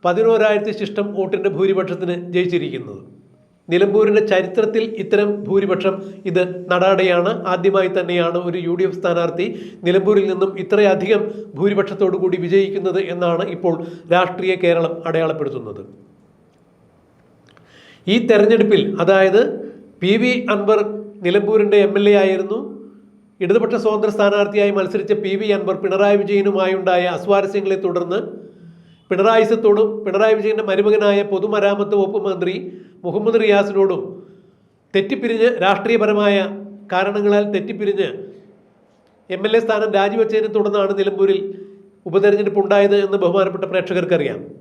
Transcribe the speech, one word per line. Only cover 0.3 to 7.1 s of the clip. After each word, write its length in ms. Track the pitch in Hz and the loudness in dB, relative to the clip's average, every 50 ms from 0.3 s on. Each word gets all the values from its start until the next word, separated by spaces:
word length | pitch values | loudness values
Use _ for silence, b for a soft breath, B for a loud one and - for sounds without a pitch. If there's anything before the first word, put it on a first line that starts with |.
| 226 220 220 214 208 202 208 220 202 - | 4 4 4 2 2 0 -2 -4 -6 -6
ശിഷ്ടം 260 | 208 202 - 208 202 202 202 190 | -8 -6 -4 -6 -6 -4 -4 -4
വോട്ടിൻ്റെ 340 | 185 - - 190 - 202 160 | -4 -2 -4 -2 -2 -2 -2
ഭൂരിപക്ഷത്തിന് 600 | 165 190 196 196 185 180 - 175 160 185 175 175 175 175 175 175 | 0 0 0 0 0 -2 -4 -6 -6 -4 -6 -6 -6 -8 -4 -2
ജയിച്ചിരിക്കുന്നത്. 680 | 180 180 180 175 170 151 143 - 127 120 - 101 87 - - - - _ _ _ _ _ _ _ _ _ - | -2 -2 0 -2 -2 -4 -4 -8 -10 -12 -12 -16 -16 -18 -20 -20 -20 _ _ _ _ _ _ _ _ _ -2
നിലമ്പൂരിൻ്റെ 500 | 165 180 196 196 196 214 214 208 208 214 208 - | 2 2 2 4 4 2 2 4 4 2 2 2
ചരിത്രത്തിൽ 540 | 196 185 180 180 - 233 214 214 220 226 220 226 - - | 0 0 0 0 -2 -2 -2 0 0 -2 -4 -4 -6 -10
ഇത്തരം 280 | 185 - 214 202 208 208 208 - - | -4 0 0 0 2 0 -2 -6 -4
ഭൂരിപക്ഷം 480 | - 190 196 196 190 185 - 185 190 190 196 B B B B B 196 | 0 0 0 2 0 -2 0 0 -2 -2 -4 B B B B B -2
ഇത് 120 | 165 180 180 180 180 180 180 185 | 0 0 0 -2 -4 -10 -4 -2
നടാടെയാണ്. 580 | 180 180 185 190 196 190 190 185 | 0 2 4 2 4 2 2 2